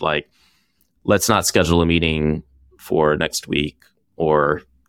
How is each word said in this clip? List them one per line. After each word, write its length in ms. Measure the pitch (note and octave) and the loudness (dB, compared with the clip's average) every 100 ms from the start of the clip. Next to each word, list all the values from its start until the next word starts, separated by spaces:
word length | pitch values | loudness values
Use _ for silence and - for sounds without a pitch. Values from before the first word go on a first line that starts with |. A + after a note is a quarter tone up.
Like, 300 | E2 D2+ - _ _ _ _ _ _ _ | -4 -4 -6 _ _ _ _ _ _ _
let's 240 | - G#2 - | -2 0 2
not 180 | G#2 - | 0 2
schedule 360 | - E2 E2+ | 0 2 2
a 40 | E2+ | 2
meeting 560 | E2+ E2 D#2 D2+ D#2 - _ _ _ | 0 0 0 -2 -2 -8 _ _ _
for 380 | - E2 D2+ D#2 | -4 0 2 0
next 320 | E2 - - | -4 -6 -6
week 360 | D2 D2 - _ _ _ - | -4 -4 -8 _ _ _ -6
or 460 | D#2+ D2+ C#2+ D2+ - _ | 0 0 0 -2 -8 _